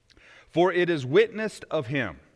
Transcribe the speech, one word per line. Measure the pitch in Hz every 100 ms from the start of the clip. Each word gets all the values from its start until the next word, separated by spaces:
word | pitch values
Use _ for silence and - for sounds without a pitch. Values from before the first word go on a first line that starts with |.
| _ _ - - _
"For | 156 180
it | 175 175
is | 165 127
witnessed | 175 226 208 220 - -
of | 156 120
him," | 143 104 73 _